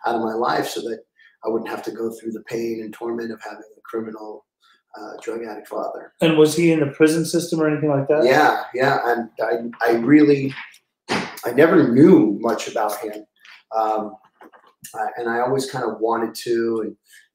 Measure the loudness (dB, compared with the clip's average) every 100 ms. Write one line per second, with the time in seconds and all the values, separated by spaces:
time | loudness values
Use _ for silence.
0 | -4 -2 -2 -2 -2 -2 -4 -6 -8 -10
1 | -14 _ _ _ -4 -4 -4 -8 -8 -8
2 | -8 -8 -10 -12 -8 -6 -4 -6 -10 -10
3 | -8 -6 -8 -10 -14 -16 -20 _ -10 -8
4 | -8 -10 -14 -16 _ _ _ _ _ -18
5 | -16 -14 -10 -8 -10 -12 -12 -10 -8 -10
6 | -14 -2 2 6 4 4 2 4 0 2
7 | 2 2 0 -2 -2 0 0 0 0 0
8 | 2 2 4 4 4 2 -4 -2 0 0
9 | 0 -2 -4 -6 -4 -4 -6 -4 0 2
10 | 6 6 6 4 0 -8 -16 -20 _ _
11 | -6 -6 -6 -8 -2 4 6 6 4 8
12 | 8 8 6 0 -2 -4 -4 -4 -4 -4
13 | -8 -12 -16 _ -20 -20 -8 -2 0 -2
14 | -4 -12 _ _ -20 -20 _ _ -14 -8
15 | -8 -6 -4 -2 0 -2 -4 -6 -6 -2
16 | -2 -2 -4 -6 -4 -2 0 -2 -6 -10
17 | _ -20 _